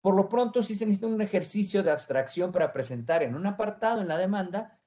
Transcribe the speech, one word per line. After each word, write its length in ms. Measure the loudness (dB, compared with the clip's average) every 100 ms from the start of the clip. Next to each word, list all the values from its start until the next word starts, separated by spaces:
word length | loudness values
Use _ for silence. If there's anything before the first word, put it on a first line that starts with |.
Por 160 | 4 4
lo 120 | 4
pronto 360 | 2 2 0
sí 100 | 0
se 100 | -2
necesita 220 | 0 0 0
un 140 | -2
ejercicio 640 | 0 0 -2 -2 0 2
de 80 | 2
abstracción 580 | 0 0 -2 -2 -2 -2
para 220 | 0 0
presentar 500 | -2 -6 -6 0 0
en 140 | 0 -2
un 100 | -4
apartado 540 | -2 -4 0 0 0
en 80 | 0
la 100 | 0
demanda 640 | 0 0 -2 -4 -8 _